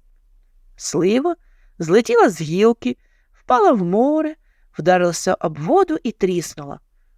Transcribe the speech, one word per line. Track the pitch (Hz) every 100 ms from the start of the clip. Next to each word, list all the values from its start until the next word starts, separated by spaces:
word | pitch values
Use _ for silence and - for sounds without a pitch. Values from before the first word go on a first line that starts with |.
| _ _ _ _ _ _ _ -
Слива | - 135 180 240 339 330 _ _ _ -
злетіла | 160 208 233 466 330
з | 165
гілки, | 151 175 226 233 247 - _ _ _
впала | _ - 254 392
в | 233
море, | 175 202 269 311 311 311 _ _ _ -
вдарилася | 160 180 175 160 190
об | - 165 147
воду | 165 359 370 311
і | 240
тріснула. | - 185 175 - - 143 - _ _ _